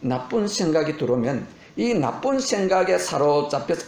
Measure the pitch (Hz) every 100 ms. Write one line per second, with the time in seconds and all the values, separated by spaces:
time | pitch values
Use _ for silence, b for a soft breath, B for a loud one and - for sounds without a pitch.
0 | 127 127 - 233 202 - 175 156 151 151
1 | 131 123 117 135 - B B - 226 220
2 | 135 - 254 269 262 208 190 185 185 180
3 | - 147 147 147 143 143 - 247